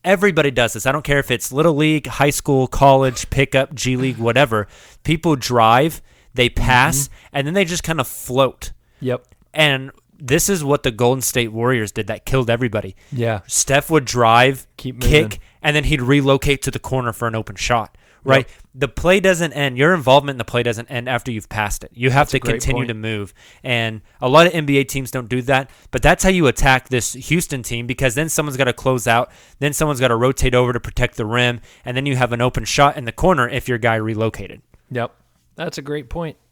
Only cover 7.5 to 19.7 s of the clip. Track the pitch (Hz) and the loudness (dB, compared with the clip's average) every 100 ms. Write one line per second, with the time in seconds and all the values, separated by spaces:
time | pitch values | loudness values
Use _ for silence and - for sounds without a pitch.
7.5 | 196 165 175 - 160 123 - - 127 131 | 0 -2 -4 -4 -4 -4 -8 -4 0 0
8.5 | - - - _ _ 127 123 _ _ _ | -2 -16 -16 _ _ -6 -6 _ _ _
9.5 | 151 151 135 135 - _ _ 135 156 - | 0 2 2 -6 -20 _ _ -2 0 0
10.5 | 190 143 143 131 110 120 131 120 131 117 | -2 0 0 -2 0 0 0 -2 -2 -4
11.5 | 110 120 127 104 - 104 104 - 135 117 | -2 -2 0 -4 -8 -8 -8 -2 -2 0
12.5 | 117 127 104 98 - _ 131 117 107 - | -2 -2 -4 -8 -18 _ -4 -4 -4 -4
13.5 | - - 135 - 156 123 120 113 117 131 | -2 2 0 2 0 2 2 6 6 4
14.5 | 131 - - 131 117 127 151 107 - - | 2 -12 -14 -14 -2 2 4 2 -8 -16
15.5 | _ 151 151 143 147 120 143 139 135 147 | _ -2 0 0 0 2 2 4 2 0
16.5 | 139 - - - 131 120 - 117 113 - | -2 -4 -8 -6 -4 -4 -4 -4 -4 -8
17.5 | 101 - 120 104 _ _ _ 135 135 127 | -10 -2 -2 -2 _ _ _ 2 2 2
18.5 | - - 131 139 - 165 196 190 175 165 | -14 -20 -8 -6 -2 0 2 2 0 -2
19.5 | 143 143 | -2 -4